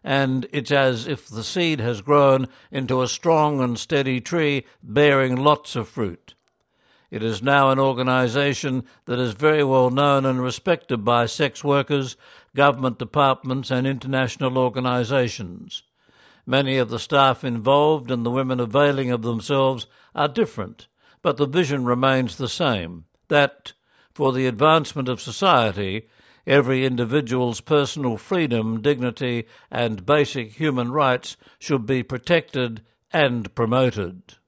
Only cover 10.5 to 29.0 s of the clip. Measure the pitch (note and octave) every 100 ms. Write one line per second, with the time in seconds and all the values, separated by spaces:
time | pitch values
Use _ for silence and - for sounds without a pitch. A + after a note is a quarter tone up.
10.5 | A#2+ - E3+ - A#2+ G#2 A#2+ A2+ - C#3+
11.5 | - C#3+ C#3 B2+ C#3+ C3 - - - _
12.5 | C3+ C#3+ C#3 C3 A2+ A#2 D3+ C3+ C3 B2+
13.5 | C3 B2+ B2+ C3 C3+ C3 C3 B2 - C3
14.5 | C3 B2+ B2 B2+ B2 A2+ C#3 A#2+ - F2+
15.5 | F2+ - - _ _ _ _ _ _ -
16.5 | C3 C3+ C3 A#2 A2+ - C#3+ C3+ B2 C3+
17.5 | A#2 A2 C#3+ D3+ D#3 B2 B2 A#2 B2+ C3
18.5 | B2+ A#2 B2+ D3 C#3 B2+ A#2+ A2+ A2+ G#2
19.5 | C#3 C3+ B2+ - _ _ - D3 C#3 A3
20.5 | - F#2 - - _ _ _ - C#3+ C#3+
21.5 | D#3+ E3 C#3 B2 B2 C3+ C3 B2 - B2+
22.5 | - F3 G2+ E2+ E2+ D#2+ _ _ D3 C#3
23.5 | - - _ _ _ _ - C3+ B2+ C3
24.5 | A2 D3+ D#3+ C#3+ D3 B2+ A#2+ - A2 G3
25.5 | C#3+ A2+ F#2+ G2 G#2 - _ _ _ -
26.5 | C#3 B2+ C3 C3 B2 A#2 D3 A#2+ B2+ B2
27.5 | G#2+ - D3+ C#3 D3+ C3 A2 - F#3+ D3+
28.5 | A#2 A2 A2+ D3 C3+